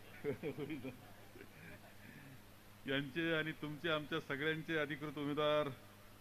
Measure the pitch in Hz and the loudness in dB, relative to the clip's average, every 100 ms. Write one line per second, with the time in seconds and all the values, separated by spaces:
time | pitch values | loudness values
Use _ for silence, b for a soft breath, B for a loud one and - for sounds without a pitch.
0 | - - 147 131 160 131 139 151 127 - | -14 -4 -2 0 -2 -4 -4 -4 -4 -8
1 | - - - - - - - - - - | -12 -14 -14 -14 -14 -12 -12 -12 -14 -14
2 | - - - - - - - - 139 135 | -14 -14 -12 -14 -14 -16 -16 -6 2 2
3 | 143 165 165 160 156 151 151 147 165 156 | 2 2 4 4 4 0 -4 0 2 2
4 | 147 160 - 135 151 156 156 160 143 151 | 2 0 0 2 2 2 2 2 2 0
5 | 151 147 143 147 151 151 143 120 - - | -2 0 2 6 6 6 4 0 -10 -16
6 | - - | -16 -16